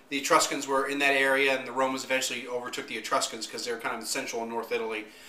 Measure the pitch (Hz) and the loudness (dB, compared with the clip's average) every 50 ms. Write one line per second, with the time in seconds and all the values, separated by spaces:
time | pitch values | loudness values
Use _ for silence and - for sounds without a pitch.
0 | - - 143 139 - - 165 156 156 - 156 139 131 135 139 135 135 139 139 143 | -8 -4 -4 -2 2 6 6 6 6 4 0 -2 -2 0 0 2 2 2 0 2
1 | 139 139 139 131 135 135 135 135 139 135 135 127 123 123 120 131 131 131 131 - | 4 4 4 6 4 4 4 4 4 4 4 2 0 -4 0 0 2 2 0 -2
2 | - - 131 131 127 - 123 120 123 123 123 123 123 120 - 139 - - 123 110 | -2 0 0 0 0 0 -4 -6 -6 -6 -6 -6 -4 -4 -6 -8 -6 -6 -8 -8
3 | 107 - 143 135 - - 123 113 107 - - 113 113 120 117 - - 131 117 113 | -2 0 0 2 2 0 -4 -6 -8 -8 -8 -6 -4 -4 -4 -4 -4 -4 -4 -4
4 | 107 - - 139 127 - - 117 117 113 117 117 113 - 123 117 113 110 110 107 | -4 -4 -4 -4 -4 -4 -4 -4 -4 -4 -4 -6 -4 -2 -2 -2 -2 -2 -4 -6
5 | 104 - - - - | -8 -10 -14 -18 -18